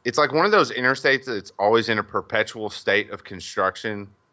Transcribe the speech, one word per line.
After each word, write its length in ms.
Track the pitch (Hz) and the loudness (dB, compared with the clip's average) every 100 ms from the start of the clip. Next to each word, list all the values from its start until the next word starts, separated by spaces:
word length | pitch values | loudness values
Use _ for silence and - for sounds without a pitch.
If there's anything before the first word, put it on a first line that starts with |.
It's, 140 | - 156 | -4 0
like, 140 | 147 | 0
one 120 | 147 | 2
of 60 | 190 | 4
those 200 | 208 131 | 4 2
interstates 520 | 113 127 131 147 135 | 0 0 2 2 2
that's 280 | 135 110 92 - | 0 -8 -8 -2
always 300 | 101 113 110 | 4 4 2
in 100 | 107 | 0
a 40 | |
perpetual 680 | 101 104 - 110 107 117 104 | 0 -4 -2 -2 -2 -4 -10
state 400 | - - 101 104 | -8 0 0 0
of 140 | 101 | -10
construction. 840 | - 92 - - 95 - 113 104 101 _ _ | -14 -14 -10 -2 -2 -2 -8 -8 -10 _ _